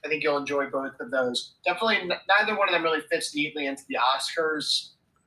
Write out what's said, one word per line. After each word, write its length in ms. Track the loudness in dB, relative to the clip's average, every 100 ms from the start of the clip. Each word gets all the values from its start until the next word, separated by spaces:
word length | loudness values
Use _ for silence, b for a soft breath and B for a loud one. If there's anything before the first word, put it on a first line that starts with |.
| -4
I 20 |
think 160 | 0
you'll 140 | 2 0
enjoy 300 | 0 -2 0
both 320 | -2 -4 -8
of 100 | -4
those. 420 | 0 0 -2 -6 _ -2
Definitely, 320 | 0 2 2
n-, 160 | 0 -4 4
neither 280 | 4 4 2
one 120 | 2
of 60 |
them 100 | 2
really 180 | 2 0 0
fits 240 | -2 -2 -2
neatly 300 | -2 -2 -4
into 180 | -6 -6
the 100 | 0
Oscars 920 | 2 2 -2 -2 -2 -2 -2 -4 -4 _ _ _